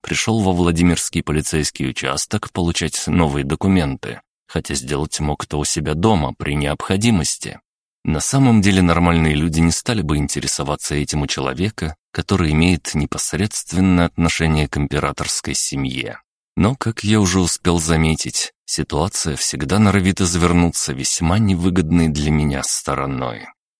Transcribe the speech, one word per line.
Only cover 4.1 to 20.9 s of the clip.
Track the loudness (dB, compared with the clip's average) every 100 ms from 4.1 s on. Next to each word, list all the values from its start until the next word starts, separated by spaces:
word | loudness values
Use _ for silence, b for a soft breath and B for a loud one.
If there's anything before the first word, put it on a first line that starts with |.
| -14 _ _ _
хотя | -6 -4
сделать | -8 -4 -4 -4 -2
мог | -2 -4
это | -4 -4
у |
себя | -2 -2 -2
дома | 0 2 2 0 -4
при | -4 -2
необходимости. | -2 -4 -2 0 2 2 0 -4 -10 -12 _ _ _ _ -4
На | -2
самом | 0 2 6 6
деле | 6 4
нормальные | 4 4 4 4 2 2
люди | 0 2
не | 2
стали | 2 -2 -4
бы | 0 -2
интересоваться | -2 -4 -4 -4 -4 -4 -2 -2
этим | -2 -2
у | -4
человека, | -4 -4 -2 -4 -4 -8 -8 _
который | -8 -2 2 2
имеет | 4 4 2 -2 -4
непосредственное | -4 -4 -4 -2 -2 -4 -4 2 4 4 2
отношение | 2 0 2 2 2 0
к | -2
императорской | -2 -2 -2 -4 -6 -6 -4
семье. | -4 -4 -4 -4 -6 -8 -12 _ _ _ 0
Но, | 0 2
как | -4 -2
я | 2 4
уже | 4 2
успел | 0 0 0 0
заметить, | 2 2 2 0 -4 -6 -8 _ -8
ситуация | -6 -2 -2 -2 -2 -6 -4
всегда | -4 -4 -2 4
норовит | 4 4 2 2
извернуться | 0 2 4 4 2 0 -6